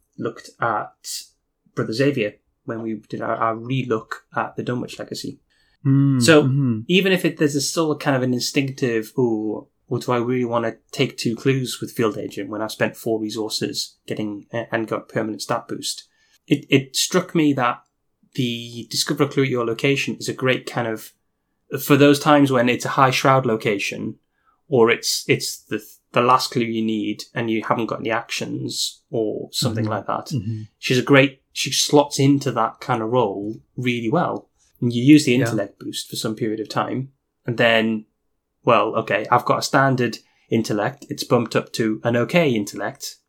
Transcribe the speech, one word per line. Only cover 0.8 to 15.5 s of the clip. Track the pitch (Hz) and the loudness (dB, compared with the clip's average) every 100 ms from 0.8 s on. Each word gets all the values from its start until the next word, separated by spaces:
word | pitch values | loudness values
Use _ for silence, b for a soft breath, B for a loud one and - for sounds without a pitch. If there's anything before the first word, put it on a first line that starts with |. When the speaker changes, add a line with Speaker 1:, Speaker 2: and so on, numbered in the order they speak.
| 143 - - - - _ _ _ _ - | -6 -12 -12 -12 -14 _ _ _ _ -6
Speaker 1:
Brother | 113 | -4
Xavier, | 110 139 131 104 - _ _ | 0 0 0 -4 -6 _ _
when | - 113 | -10 -8
we | 113 107 - | -6 -8 -8
did | 113 | -8
our, | 113 113 | -4 -2
our | 113 113 | -2 -2
relook | 117 131 123 110 - - - 120 | -4 -4 0 -4 -4 -14 -8 -6
at | 110 - | -6 -6
the | |
Dunwich | 113 123 - - | -6 -6 -8 -10
Legacy. | - - - - _ _ _ _ 135 | -10 -10 -10 -12 _ _ _ _ 2
Speaker 2:
Mm, | 135 139 131 | 4 6 4
Speaker 1:
So, | 120 151 | 6 6
Speaker 2:
mm-hmm. | 143 135 131 110 113 | 6 2 0 -2 2
Speaker 1:
even | 180 190 | 2 4
if | 185 165 | 2 0
it, | - | 0
there's | 156 143 | 0 0
a | |
still | 139 - 160 143 | -2 0 -2 -2
kind | 151 135 | 0 0
of | |
an | 127 | 0
instinctive, | 123 - 147 135 131 127 113 110 - | -2 -2 -2 -2 -2 -2 -2 -2 0
"Ooh, | 120 110 107 107 - _ - | 0 0 -2 -6 -10 _ -8
well, | 120 | -6
do | 120 | -2
I | 123 | -2
really | 120 127 120 | 0 -2 0
wanna | 117 113 - _ | 0 -2 -6 _
take | - 131 - | -4 -4 -2
two | 123 113 | -4 -2
clues | 139 135 123 - | 0 0 -2 -8
with | 107 | -8
Field | - 113 101 | -2 -2 -2
Agent | - - 95 | -8 -10 -10
when | 104 | -8
I | 107 | -8
spent | - 110 - | -4 -4 -4
four | 120 110 | -4 -4
resources | 107 110 110 - 110 - - _ - | -4 -6 -6 -4 -4 -6 -10 _ -10
getting, | 110 107 104 - | -6 -6 -8 -8
uh, | 120 113 | -8 -4
and | 117 110 | -4 -4
got | 107 - | -6 -6
permanent | 123 110 101 | -6 -6 -6
stat | - | -6